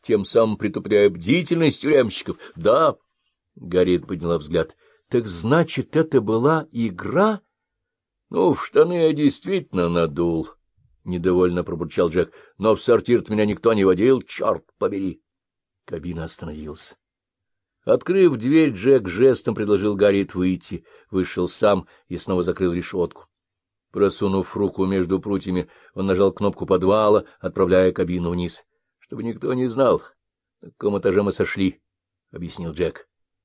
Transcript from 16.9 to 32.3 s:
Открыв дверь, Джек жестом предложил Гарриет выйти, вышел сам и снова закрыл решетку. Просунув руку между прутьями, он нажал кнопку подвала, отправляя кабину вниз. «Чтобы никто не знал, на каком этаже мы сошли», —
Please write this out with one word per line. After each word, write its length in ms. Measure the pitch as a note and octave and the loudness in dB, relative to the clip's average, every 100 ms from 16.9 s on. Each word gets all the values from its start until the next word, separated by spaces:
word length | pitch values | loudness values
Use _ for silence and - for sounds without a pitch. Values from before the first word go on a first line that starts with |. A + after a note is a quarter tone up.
| - _ _ _ _ _ _ _ _ - | -10 _ _ _ _ _ _ _ _ 0
Открыв 480 | C3+ - G3 F3+ B2+ | 0 0 2 4 2
дверь, 360 | B2 D#3 D#3 | 2 4 2
Джек 360 | G2 A#2+ C3+ F#2+ | 2 4 4 2
жестом 480 | F2+ C3 A#2+ - G#2 | 4 4 4 -2 -4
предложил 400 | G#2 G2+ G#2 G2 | 0 2 2 2
Гарриет 400 | G2+ G2+ F#2 F2+ | 2 2 0 -2
выйти, 480 | F#2 F2 - F2 - _ _ | -2 -2 -6 -12 -14 _ _
вышел 380 | F#2+ F2+ - F2+ | -4 -2 -2 -4
сам 400 | - G#2 F#2+ - _ _ | 0 2 2 -4 _ _
и 80 | F2 | -12
снова 260 | - F#2 | -4 -2
закрыл 300 | F2 E2+ F2+ | -2 -2 -2
решетку. 540 | F2 E2+ F#2+ E2+ - - _ _ _ _ _ _ | -2 -6 -4 -4 -6 -20 _ _ _ _ _ _
Просунув 680 | - G2+ - G2+ F#2+ F2+ G2 | 0 0 0 -2 -2 -4 -4
руку 280 | G2 - F#2 | -4 -2 -2
между 360 | F#2+ F2 F#2 | 0 0 -2
прутьями, 480 | G#2+ G2 - F2+ - _ _ | -2 -6 -4 -6 -6 _ _
он 120 | - F#2+ | -6 -2
нажал 280 | F#2 G2 | 2 2
кнопку 320 | - G2+ - - | 2 -4 -4 -2
подвала, 580 | F#2 F#2 G#2+ G#2+ G#2 - _ | 2 2 2 4 2 0 _
отправляя 540 | F#2 G2 F#2 F#2 F#2 | -8 -2 2 4 4
кабину 380 | F2+ E2+ F2+ F2 | 0 -4 -2 -4
вниз. 340 | F2 F2 - _ _ _ _ | -4 -6 -8 _ _ _ _
«Чтобы 240 | _ - | _ -10
никто 300 | A2+ - A#2 | -10 -6 -4
не 140 | B2+ B2+ | -2 -2
знал, 340 | A2+ B2+ F2+ - _ _ _ _ _ | 2 2 2 -2 _ _ _ _ _
на 100 | - | -20
каком 280 | _ G#2 G2+ | _ -4 0
этаже 240 | G2 F#2+ | 0 2
мы 80 | G2+ | 0
сошли», — 500 | - F#2+ - F#2+ - _ _ _ _ _ | -2 -4 0 -2 -2 _ _ _ _ _